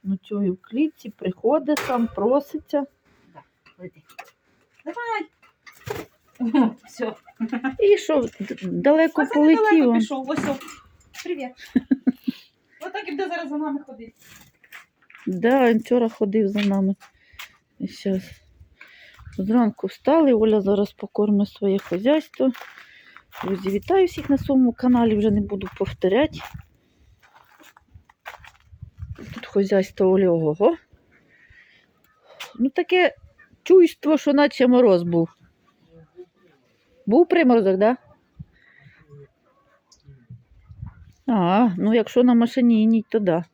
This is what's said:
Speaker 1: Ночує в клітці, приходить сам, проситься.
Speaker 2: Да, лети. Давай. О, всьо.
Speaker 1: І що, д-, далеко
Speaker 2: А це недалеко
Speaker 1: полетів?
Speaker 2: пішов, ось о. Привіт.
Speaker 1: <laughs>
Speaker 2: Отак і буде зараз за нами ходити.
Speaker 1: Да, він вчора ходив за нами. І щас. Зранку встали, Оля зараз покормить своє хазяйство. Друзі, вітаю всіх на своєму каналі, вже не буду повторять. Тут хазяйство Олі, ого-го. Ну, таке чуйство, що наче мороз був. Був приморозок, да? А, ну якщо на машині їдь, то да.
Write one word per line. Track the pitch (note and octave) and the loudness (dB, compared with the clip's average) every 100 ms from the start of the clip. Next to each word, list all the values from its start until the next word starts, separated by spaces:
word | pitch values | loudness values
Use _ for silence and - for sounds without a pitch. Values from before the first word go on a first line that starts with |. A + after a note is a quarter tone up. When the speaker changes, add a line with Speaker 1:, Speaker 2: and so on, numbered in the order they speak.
Speaker 1:
Ночує | F#3+ F#3+ _ G#3 G3+ | -6 -8 _ -4 -4
в | F#3 | -4
клітці, | _ A3+ D#4 _ A3+ | _ -4 -4 _ -20
приходить | - - - A3+ D4+ C4+ D4 | -8 -8 -4 -2 0 0 -4
сам, | - B3 A#3 | -2 -2 -4
проситься. | - G#3 C#4 - D4+ - C#4+ C#4 _ _ _ _ | -2 0 0 -2 -14 -6 -6 -6 _ _ _ _
Speaker 2:
Да, | - _ _ _ _ | -20 _ _ _ _
лети. | F#3 _ _ - - _ _ _ _ _ | -20 _ _ -20 -20 _ _ _ _ _
Давай. | D4+ A4 A#4 G#4+ - _ _ _ - - - - - _ _ _ A#3 C#4 | -14 -12 -8 -8 -10 _ _ _ -20 -20 -12 -12 -12 _ _ _ -2 2
О, | A3+ - - | 0 -2 -20
всьо. | - A3+ - _ _ A3+ A#3+ C4+ C4+ | -10 -10 -10 _ _ -8 -6 -8 0
Speaker 1:
І | G4+ G4+ | 2 2
що, | - D4+ A#3 - | 2 -2 -2 -10
д-, | G3+ A#3+ | -12 -10
далеко | F#3 F3 C4+ D#4 D#4+ D#4+ | -8 -2 2 2 2 0
Speaker 2:
А | C#4 | -2
це | D4 | 2
недалеко | D4+ E4 G#4+ | 4 4 4
Speaker 1:
полетів? | E4 B3+ | 4 4
Speaker 2:
пішов, | A3+ G#3+ C4+ C4 | 2 -2 -6 -6
ось | D4 - | -6 -4
о. | C4 - - _ _ _ - | -8 -10 -20 _ _ _ -16
Привіт. | F4 D#4 B3+ - - | -10 -8 -10 -14 -6
Speaker 1:
<laughs> | C4 - C4+ - - - - _ _ _ _ - | -6 -2 -2 -2 -4 -10 -10 _ _ _ _ -12
Speaker 2:
Отак | G#4 F#4 | -10 -10
і | |
буде | D4 F#4 | -8 -6
зараз | E4+ D4+ | -8 -8
за | D4 | -8
нами | D4+ C#4 C#4+ | -6 -8 -10
ходити. | A3 A3+ _ - - - _ _ - _ _ _ - - | -20 -20 _ -20 -20 -20 _ _ -20 _ _ _ -14 -8
Speaker 1:
Да, | F#3 A#3 C4+ A#3+ | -2 0 2 2
він | A3+ | 2
вчора | - B3 A3+ | 0 0 0
ходив | - G#3 A3 G3 | -2 -2 0 -2
за | G#3 | -2
нами. | G#3 G3 F#3+ G3 - _ _ - - _ _ _ | -2 0 -2 -4 -12 _ _ -20 -20 _ _ _
І | F#3+ | -12
щас. | - G3+ F#3+ - - _ _ - _ - - - - - - | -8 -6 -6 -8 -20 _ _ -20 _ -20 -20 -20 -20 -16 -10
Зранку | F#3+ A#3+ A3 - F#3+ | 0 2 0 -2 -10
встали, | - - D#4+ C#4+ | -4 0 2 4
Оля | A3+ A3 G#3+ | 4 2 2
зараз | G3 G3+ G3+ | 2 0 -2
покормить | _ G#3 - G#3 G3+ G#3 | _ -10 -4 0 0 0
своє | - G3+ G3 | -4 -2 -2
хазяйство. | - F3 A3+ D#4 - - C4 B3 - - - - - - _ - | -4 -4 0 0 -2 -2 -2 -2 -18 -20 -20 -20 -20 -20 _ -12
Друзі, | F3+ F#3+ F#3+ | -8 -6 -4
вітаю | G3 - F#4+ F4+ | -6 0 2 2
всіх | - C#4+ | -2 -2
на | C#4 | -2
своєму | - C4+ B3 | 0 2 2
каналі, | A#3 B3+ B3 A#3 G#3+ | 0 0 2 2 2
вже | G#3+ | 0
не | G#3 | 0
буду | G3+ G3 F#3+ - | -2 -8 -10 -8
повторять. | G3 - F3+ A3 D4+ - - - - _ _ _ _ _ _ _ _ _ - _ _ - _ _ - - - _ _ - - - - - - | -8 -4 0 0 0 -4 -18 -20 -20 _ _ _ _ _ _ _ _ _ -20 _ _ -20 _ _ -20 -20 -20 _ _ -20 -20 -18 -16 -16 -16
Тут | - - | -16 -6
хазяйство | G3+ G3 G3 F#3+ - F#3+ | -4 0 0 -2 -2 0
Олі, | F#3+ F#3+ | 2 2
ого-го. | E3+ D#3 D#3+ A3 E4+ _ _ _ _ _ _ _ - _ _ _ _ _ _ _ - - - | 0 -2 0 0 0 _ _ _ _ _ _ _ -20 _ _ _ _ _ _ _ -20 -20 -4
Ну, | C4 | -2
таке | - F4 F4+ F4 - - _ _ _ | -2 0 2 2 -2 -20 _ _ _
чуйство, | - F#4 E4 - D4 D#4 | 6 6 6 2 0 0
що | - | 2
наче | C#4+ C#4+ - B3 | 2 2 2 4
мороз | B3 A#3+ F3+ | 6 6 4
був. | F3 E3+ E3 _ _ _ _ _ _ - - F4+ F4+ _ _ _ _ _ _ _ - | 2 0 0 _ _ _ _ _ _ -20 -20 -20 -20 _ _ _ _ _ _ _ 0
Був | B3 E4+ | 2 4
приморозок, | F4+ C4+ A#3 F#3+ F#3+ | 4 4 4 2 2
да? | G#3+ B3+ _ _ _ - - _ _ _ C#3 _ D3 C#3+ C#3 _ _ _ _ _ _ _ C#3 C3 _ - _ _ _ - - - - _ - | 0 0 _ _ _ -20 -20 _ _ _ -20 _ _ -20 -20 _ _ _ _ _ _ _ -20 -20 _ -20 _ _ _ -18 -18 -18 -20 _ -4
А, | A3 F3 G3 A#3+ F3 | 0 2 2 2 0
ну | G3+ | 0
якщо | A3+ A3 B3 | 0 0 2
на | B3 | 4
машині | A#3 A#3 - A#3+ A3+ | 4 2 0 2 2
їдь, | A3 A3+ - | 2 0 0
то | A3 | -2
да. | F#3+ E3 E3+ | 0 -2 -4